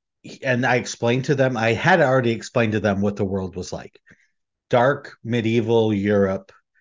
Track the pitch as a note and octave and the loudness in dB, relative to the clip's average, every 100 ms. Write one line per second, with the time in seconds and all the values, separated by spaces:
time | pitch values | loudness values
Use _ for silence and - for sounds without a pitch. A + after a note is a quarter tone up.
0 | _ _ - - C3+ B2 B2 B2 G#2 - | _ _ -20 -10 -4 0 2 0 -2 -4
1 | A#2+ B2+ C3+ C#3 C3 B2 A2+ G#2+ D3+ F#3 | 0 0 0 2 2 0 0 0 2 4
2 | C#3 C3 A#2 A2+ - B2+ A2+ G#2 G#2 G2 | 4 2 2 -2 -4 0 0 0 0 0
3 | G2+ G2+ G2 F#2+ F#2 F2+ F2+ - - _ | -2 -2 -4 -4 -6 -10 -10 -12 -14 _
4 | _ _ _ _ _ _ - B2 B2+ C#3+ | _ _ _ _ _ _ -2 2 2 0
5 | - - A#2 A#2+ A2 A#2 A2 A#2 A2 G#2 | -8 -14 -4 -2 0 0 2 2 2 0
6 | G2+ G#2 G2 G2 - - _ _ | 0 2 0 -2 -10 -20 _ _